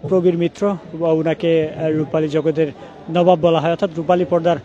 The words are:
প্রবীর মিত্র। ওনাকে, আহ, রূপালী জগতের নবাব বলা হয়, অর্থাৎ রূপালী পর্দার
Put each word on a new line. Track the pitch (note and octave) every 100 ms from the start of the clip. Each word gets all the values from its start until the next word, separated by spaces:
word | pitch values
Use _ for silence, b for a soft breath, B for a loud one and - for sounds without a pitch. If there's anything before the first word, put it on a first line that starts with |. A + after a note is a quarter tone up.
| -
প্রবীর | F#3 F3 E3+
মিত্র। | E3+ - G3+ F#3 - D#3+
ওনাকে, | E3 D#3+ D#3+ D#3 E3+ E3 D#3
আহ, | D#3 D#3+
রূপালী | D#3 D3+ D#3+ D#3
জগতের | D#3 D#3 D#3 D#3 - B B -
নবাব | E3 F3 F3
বলা | E3+ D#3+
হয়, | D#3
অর্থাৎ | E3+ G3 D#3+
রূপালী | D#3 F3+
পর্দার | F3+ F3 E3+ D#3